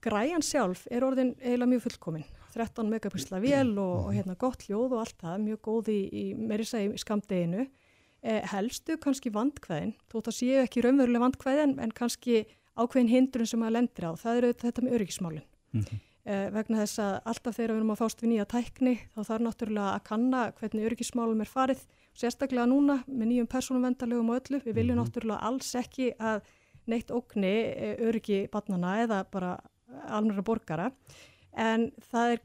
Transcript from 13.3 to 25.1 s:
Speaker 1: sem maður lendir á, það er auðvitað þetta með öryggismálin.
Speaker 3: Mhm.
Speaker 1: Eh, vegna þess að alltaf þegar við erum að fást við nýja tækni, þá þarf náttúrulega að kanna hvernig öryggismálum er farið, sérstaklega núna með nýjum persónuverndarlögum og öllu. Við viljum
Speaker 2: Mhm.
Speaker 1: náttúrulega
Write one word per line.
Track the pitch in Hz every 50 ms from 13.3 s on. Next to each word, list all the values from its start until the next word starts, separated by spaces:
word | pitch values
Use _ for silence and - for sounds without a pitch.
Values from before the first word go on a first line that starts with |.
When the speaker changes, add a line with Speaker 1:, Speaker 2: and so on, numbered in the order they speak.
| - 240 233
Speaker 1:
sem | 226 - 233
maður | 226 220 226
lendir | 233 247 233 _ - -
á, | 165 165
það | 170 - 233 233
er | 247 247
auðvitað | 240 240 - - 240 233
þetta | - 247
með | 254 247 233
öryggismálin. | 208 165 - - 185 170 156 151 - - _ _ _ _ -
Speaker 3:
Mhm. | 110 104 - - 104 - _ _ _ _
Speaker 1:
Eh, | - - - - 202
vegna | - 214 220 - 226 220 208
þess | 208 - -
að | 214 202 190 - -
alltaf | - 233 - _ 247 208
þegar | - 233 220
við | 220 220
erum | 220 220 214
að | - 233
fást | 220 - -
við | - 226 233
nýja | 220 202
tækni, | - - 240 240 - - - 262 254 247 214 - - _
þá | - 208
þarf | - 220 220 233
náttúrulega | 233 214 _ 240 214 214 208 202 196 196
að | 196 -
kanna | - 214 214 240 254 262 262 240 202 -
hvernig | - - 214 - 214 214 226
öryggismálum | 233 - 240 - - 240 233 226 226 220
er | 214
farið, | - - 262 262 262 269 262 - _ _ _ _ _ _
sérstaklega | - - 240 240 - - 269 262 247 240 240
núna | 254 285 285 285 285 269 240 -
með | 269 254 220 226
nýjum | 240 247 233 226
persónuverndarlögum | - 262 254 - 262 254 247 254 247 - 262 233 240 240 226 226
og | 233 254 262
öllu. | - 269 285 254
Við | 233 214
viljum | 226 240 240 247 240
Speaker 2:
Mhm. | 233
Speaker 1:
náttúrulega | 226